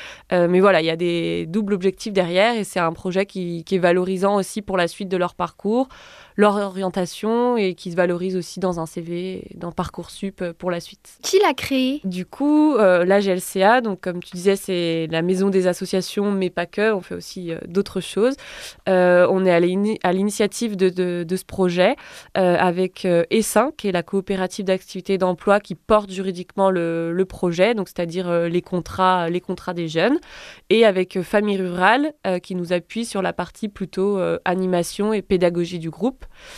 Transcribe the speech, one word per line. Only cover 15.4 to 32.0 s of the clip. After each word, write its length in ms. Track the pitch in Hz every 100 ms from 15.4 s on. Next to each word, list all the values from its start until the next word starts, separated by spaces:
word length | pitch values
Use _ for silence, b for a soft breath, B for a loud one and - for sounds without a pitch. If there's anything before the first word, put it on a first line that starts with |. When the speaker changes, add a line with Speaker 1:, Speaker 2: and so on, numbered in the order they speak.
| 196
Speaker 1:
des 180 | 190 180
associations, 640 | 180 185 190 - - 202
mais 180 | 196 185
pas 160 | 175 175
que, 280 | - 220
on 60 | 202
fait 160 | - 175
aussi, 380 | - 190 170
euh, 40 | 165 -
d'autres 340 | 180 196 190
choses. 340 | - 190 240 277 B B B B -
Euh, 360 | 185 180 180 180
on 160 | 190 185
est 60 |
à 80 | 170
l'ini-, 380 | 180 190 208 220
à 80 | 180
l'initiative 640 | 185 208 202 202 - 233 196
de, 140 | 185
de, 340 | 180 180 175 165
de 100 | 185
ce 100 | -
projet, 500 | - 180 175 190 294 B B B -
euh, 200 | 180 175
avec, 460 | 180 175 185 - 185
euh, 180 | 170 170
Essin, 420 | 226 208 214 220 -
qui 100 | 202
est 60 |
la 100 | 175
coopérative 640 | - 196 185 190 185 - 190
d'activité 480 | 185 - 190 -
et 40 | 190
d'emploi 440 | 185 175 - 202
qui 140 | - 180
porte 360 | - 214 196
juridiquement 580 | 185 190 175 175 - 190
le, 440 | 180 165 165 165
le 120 | 175 185
projet, 500 | - 180 170 208 226
donc 120 | 180
c'est-à-dire, 400 | - 170 175 175
euh, 220 | 170 170
les 120 | 175
contrats, 680 | - 180 - - 185 185 170
les 120 | 175
contrats 320 | - 180 -
des 140 | 175 165
jeunes, 320 | 160 208 330 B B B B -
et 160 | 220 226
avec, 300 | 185 185 185
euh, 80 |
Famille 340 | 170 208 208 196
Rurale, 560 | 180 180 190 254